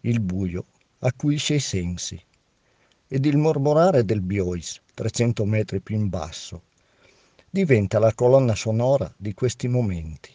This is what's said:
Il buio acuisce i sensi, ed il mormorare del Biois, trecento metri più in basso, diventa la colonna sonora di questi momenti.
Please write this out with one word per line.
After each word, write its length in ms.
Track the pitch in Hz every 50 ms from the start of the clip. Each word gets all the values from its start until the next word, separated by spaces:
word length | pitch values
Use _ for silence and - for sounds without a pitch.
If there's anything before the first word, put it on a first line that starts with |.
Il 180 | - 117 117 117
buio 460 | 104 90 90 95 98 90 85 90 - _ _ _ _ _ _ _
acuisce 560 | - 127 - - - 147 147 151 - - 151
i 40 | 143
sensi, 600 | 131 - - 95 87 87 90 85 - - 90 87 _ _ _ _ _ _ _ _ _ _ _ _ _ _ _ _ _
ed 180 | _ - 139 135
il 120 | 151 143
mormorare 640 | 151 151 160 151 147 135 147 147 156 170 190 175 127 113
del 180 | 92 110 104
Biois, 600 | 92 90 98 101 90 90 90 85 78 - - - _ _ _
trecento 520 | - 107 110 - - 117 120 113 - 107
metri 340 | 101 110 107 107 - - 98
più 160 | - - 107
in 140 | 107 107 98
basso, 540 | 85 90 76 82 78 - - - 90 85 _ _ _ _ _ _ _ _ _ _ _ _ _ _ _ _ _ _
diventa 500 | - 190 196 151 131 110 101 95 - 104
la 140 | 110 113 -
colonna 420 | - 123 123 131 135 131 120 104
sonora 580 | - - 110 110 113 120 131 139 131 95 78 -
di 180 | _ 98 107 101
questi 340 | - 127 123 - _ -
momenti. 640 | 123 123 127 120 101 92 85 80 80 78 - - -